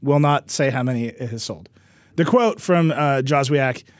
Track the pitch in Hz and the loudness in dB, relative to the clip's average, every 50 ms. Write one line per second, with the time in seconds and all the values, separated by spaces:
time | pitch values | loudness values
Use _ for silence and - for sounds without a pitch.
0 | - 139 143 143 147 143 147 139 - - - - 147 135 127 127 123 127 127 117 | -2 0 2 2 4 2 2 0 -2 -6 -4 -2 -2 -2 -2 -2 -4 -4 -4 -4
1 | 120 117 107 - 131 117 117 113 - - 104 80 - - _ _ _ _ _ _ | -6 -8 -8 -10 -10 -10 -10 -10 -10 -12 -12 -14 -14 -20 _ _ _ _ _ _
2 | _ _ _ - 165 - 226 254 233 220 - - - - 180 170 165 160 143 135 | _ _ _ -2 0 2 4 4 4 2 0 -2 -2 0 2 2 2 2 0 0
3 | 147 143 135 135 131 139 151 139 139 127 151 143 135 131 123 - - - _ _ | 0 0 0 0 0 0 0 0 2 2 0 0 0 0 -2 -6 -12 -20 _ _